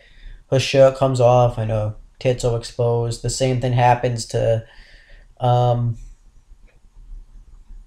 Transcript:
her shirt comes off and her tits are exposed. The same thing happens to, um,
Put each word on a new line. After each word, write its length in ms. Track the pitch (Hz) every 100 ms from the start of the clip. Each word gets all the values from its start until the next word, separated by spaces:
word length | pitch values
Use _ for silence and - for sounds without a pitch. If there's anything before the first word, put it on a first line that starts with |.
| _ - - - -
her 100 | 135
shirt 360 | - 135 135 131
comes 240 | 135 127
off 380 | 120 123 120 117
and 120 | 110
her 240 | 110 107 - - -
tits 260 | 131 123
are 120 | 123 117
exposed. 640 | - - 120 117 117 117
The 80 | 117
same 300 | - 131 123
thing 120 | 127
happens 540 | 123 123 123 127 117 -
to, 380 | 117 113 113 - - - - - - - -
um, 580 | 123 123 123 120 120 117 - - _ - - - - _ - - - - - - - - - -